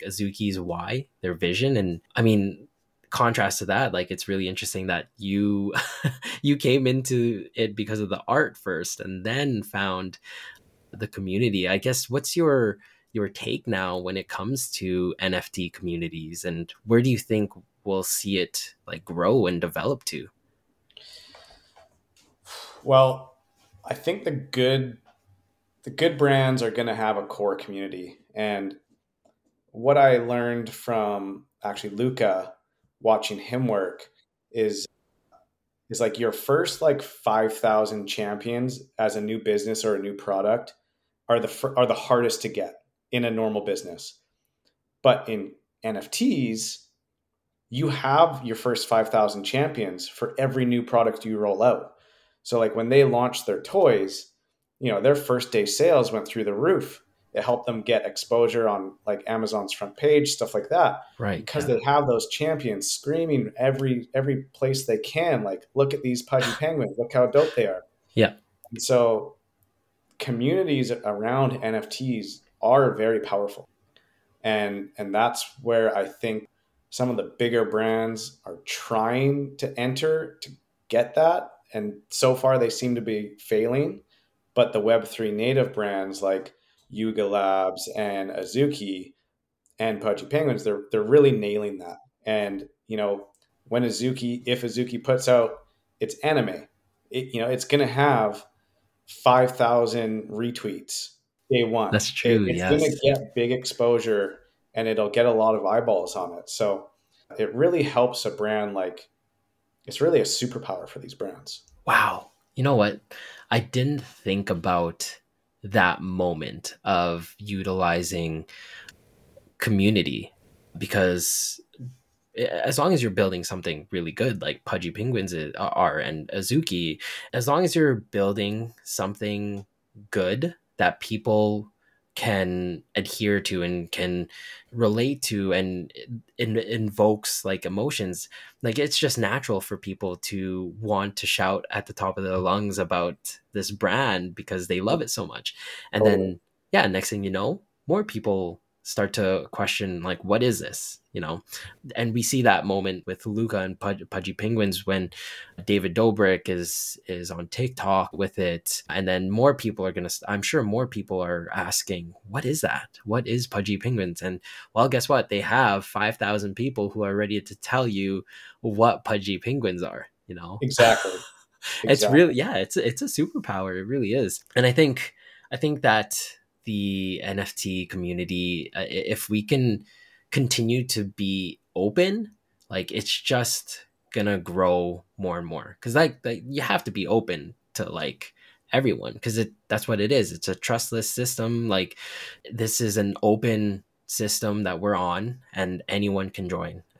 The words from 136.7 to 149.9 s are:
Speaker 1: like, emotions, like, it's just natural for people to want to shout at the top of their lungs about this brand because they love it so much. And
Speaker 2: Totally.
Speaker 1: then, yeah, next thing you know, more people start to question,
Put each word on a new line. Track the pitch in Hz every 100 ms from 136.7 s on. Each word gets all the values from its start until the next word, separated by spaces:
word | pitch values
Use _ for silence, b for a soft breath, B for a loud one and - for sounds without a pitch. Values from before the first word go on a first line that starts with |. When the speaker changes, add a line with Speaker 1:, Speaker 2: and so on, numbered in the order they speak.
| 117 107 107 107 107 - - 95
Speaker 1:
like, | 95 85
emotions, | 98 135 - 95 85 - B B B
like, | 120 117
it's | 147 -
just | 143 123
natural | 101 127 - 98
for | - 98
people | - 92 95 90
to | - 98 95 92 90 87
want | 107 101 101 -
to | -
shout | - 95 95 -
at | 104 -
the |
top | - 95 95
of |
their | 95 92
lungs | 92 101 104 95
about | 87 90 87 76 - - _
this | 104 95
brand | 101 98 110 135 92 90 87
because | 101 92 90
they | 90
love | 104 165
it | -
so | - 90
much. | - - B B B B
And | 104
Speaker 2:
Totally. | 107 98 95
Speaker 1:
then, | 87 _ _ _
yeah, | 196 127
next | 95 -
thing | 104
you | 98
know, | 95 113 196 - _ -
more | 190
people | 214 113 107 95 90 - _ _
start | - - 101
to | - 95 92 -
question, | - 98 - 98